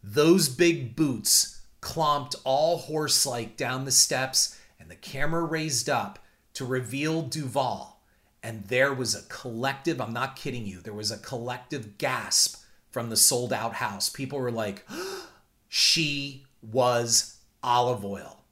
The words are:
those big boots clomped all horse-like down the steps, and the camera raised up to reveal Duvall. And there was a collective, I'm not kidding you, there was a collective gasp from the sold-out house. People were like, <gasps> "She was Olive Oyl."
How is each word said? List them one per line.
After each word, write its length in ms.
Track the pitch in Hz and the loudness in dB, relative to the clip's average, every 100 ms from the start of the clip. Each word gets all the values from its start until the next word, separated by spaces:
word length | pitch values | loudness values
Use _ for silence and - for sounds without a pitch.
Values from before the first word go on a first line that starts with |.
those 460 | 104 110 156 185 143 | 0 4 8 8 6
big 480 | 127 175 151 123 - | 4 4 4 -4 0
boots 640 | 151 117 - - - - - _ | 0 0 2 4 2 -6 -20 _
clomped 540 | - 165 151 143 131 - | -8 0 2 0 -2 -6
all 360 | 131 135 160 165 | 0 2 2 0
horse-like 760 | 135 156 151 - 143 120 110 - | -2 -4 2 2 2 -2 -8 -6
down 280 | 127 131 | -4 -4
the 80 | 139 | 2
steps, 640 | - - 131 131 - - - - _ | 4 4 2 0 0 0 -4 -20 _
and 100 | - | -20
the 60 | - | -18
camera 480 | - 135 147 165 | -12 0 0 2
raised 440 | 165 160 156 127 - | 0 -2 -2 -2 0
up 300 | 127 98 - _ _ _ | 0 -2 -10 _ _ _
to 100 | - | -10
reveal 580 | 127 127 113 135 151 160 | -2 -2 -2 -4 0 -2
Duvall. 800 | 139 156 135 135 127 98 - _ _ _ _ _ | -2 -6 -2 0 0 -2 -10 _ _ _ _ _
And 220 | 110 110 | -12 -10
there 280 | 95 127 139 | -2 2 2
was 220 | 131 120 | 2 -2
a 80 | - - | -4 -8
collective, 720 | - 127 113 135 135 165 135 | -12 -8 -4 -4 -2 -4 -2
I'm 120 | 113 | -4
not 220 | 117 135 | -4 -4
kidding 320 | - 147 123 104 | -6 -8 -6 -8
you, 140 | 92 | -10
there 120 | 85 | -12
was 200 | 104 107 | -6 -6
a 60 | 95 | -6
collective 760 | - 123 120 127 - 127 107 98 | -8 -8 -6 -8 -8 -10 -10 -6
gasp 600 | 139 127 101 - - - - _ _ | -4 -2 0 2 2 -2 -20 _ _
from 180 | 123 117 | -8 -2
the 80 | 110 | 4
sold-out 580 | - 123 123 110 113 | 4 4 0 -2 -4
house. 340 | 113 117 101 - | -4 -6 -4 -6
People 320 | - 131 139 | -4 -8 -4
were 100 | 123 | -4
like, 340 | 113 107 98 - 302 381 381 330 | -2 -4 -6 -12 -10 -10 -12 -16
<gasps> 420 | _ _ _ _ | _ _ _ _
"She 760 | - - 165 151 143 139 135 _ _ | 2 4 4 2 -2 -6 -12 _ _
was 760 | 113 120 123 120 117 110 - - _ _ | -2 4 4 4 4 2 0 -14 _ _
Olive 420 | 123 120 123 117 | 2 4 4 0
Oyl." 380 | 98 98 - - _ | -4 -8 -12 -20 _